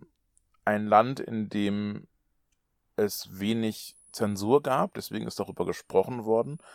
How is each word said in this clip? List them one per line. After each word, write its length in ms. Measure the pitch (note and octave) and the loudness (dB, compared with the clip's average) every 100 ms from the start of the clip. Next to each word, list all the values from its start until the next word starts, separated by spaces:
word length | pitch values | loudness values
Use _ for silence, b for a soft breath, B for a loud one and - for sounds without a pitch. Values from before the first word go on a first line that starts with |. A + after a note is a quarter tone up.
| - _ _ _ _ _ | -20 _ _ _ _ _
ein 220 | - G#2 G#2+ | -2 0 6
Land, 340 | G#2 A#2+ C3+ | 6 6 0
in 280 | - A2+ G#2 | -6 -4 -2
dem 600 | G#2 G2+ G2+ G#2 G#2 - _ _ _ _ _ _ _ _ - | 0 0 0 -4 -8 -12 _ _ _ _ _ _ _ _ -2
es 420 | G2+ - - F#2+ | 0 -2 -10 -4
wenig 560 | G2+ A2+ A2 G#2+ - - _ | 0 0 0 -4 -12 -20 _
Zensur 500 | - G#2+ G2+ G#2 C#3+ | -4 -2 0 4 4
gab, 320 | C#3+ C3 G3+ | 4 0 -2
deswegen 320 | - - G#2+ A#2 | -6 -8 -8 -6
ist 140 | - | -6
darüber 240 | G2 - | -6 -4
gesprochen 600 | F2 F2 - F#2+ F#2+ B2 | -4 -6 0 2 2 -2
worden, 340 | G#2+ A2 C3+ D#3 B | 0 0 0 -6 B